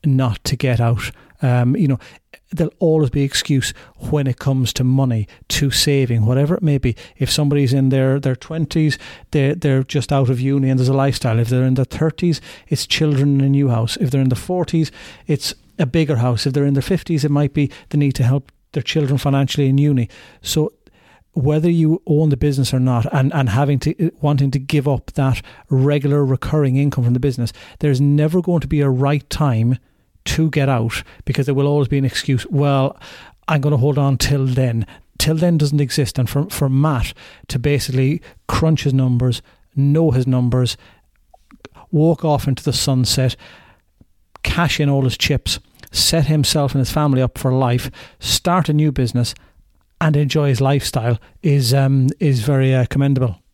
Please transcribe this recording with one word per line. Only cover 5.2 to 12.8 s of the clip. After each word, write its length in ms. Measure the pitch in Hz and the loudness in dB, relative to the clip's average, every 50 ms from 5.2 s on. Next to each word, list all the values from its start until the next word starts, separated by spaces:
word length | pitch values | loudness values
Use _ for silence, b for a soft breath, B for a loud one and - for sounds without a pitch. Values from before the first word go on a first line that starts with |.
| 104 B B B B _ | -4 B B B B _
to 200 | - - 143 135 | -4 -2 -2 0
saving, 560 | - - - 151 143 139 131 123 120 113 107 | 0 0 0 2 2 2 2 0 0 0 2
whatever 300 | 113 127 131 147 147 180 | 2 2 2 0 0 0
it 80 | - 190 | 0 0
may 140 | 151 143 | 0 0
be. 180 | 131 - 127 113 B B B B | 0 0 -2 -4 B B B B
If 120 | _ 135 - | _ -4 -2
somebody's 440 | - - 151 143 143 143 139 120 131 | 0 0 0 0 2 2 2 2 2
in 160 | 139 135 131 | 2 2 2
their, 300 | 131 135 131 131 135 143 | 2 2 2 0 0 0
their 180 | 135 135 127 | -2 -4 -4
twenties, 600 | - - - 160 165 156 - - 165 156 151 - B B B B B B _ | -4 -8 -10 -6 -6 -6 -2 0 0 0 0 0 B B B B B B _
they're, 220 | - 151 135 139 - | -2 0 0 0 0
they're 300 | 175 - 143 135 131 131 | 0 0 0 0 0 0
just 280 | - - 151 - - | -2 -4 -4 -2 0
out 180 | 143 139 135 120 | 0 2 2 2
of 100 | 135 120 | 0 0
uni 300 | 127 135 139 139 135 131 | 0 0 0 0 2 2
and 100 | 131 131 | 2 2
there's 80 | 127 | 2
a 60 | 127 135 | 2 2
lifestyle. 440 | 135 135 139 127 - - 120 110 117 | 2 0 0 -2 -2 -2 0 0 0
If 100 | 117 113 | 0 0
they're 160 | 127 127 127 | 0 0 2
in 100 | 131 131 | 2 2
their 100 | 135 131 | 0 -2
thirties, 560 | - - - 156 160 - - 180 175 156 - B B B B B B | -4 -2 -2 -2 -2 -2 0 -2 -2 -2 -2 B B B B B B
it's 180 | 147 - | -6 -6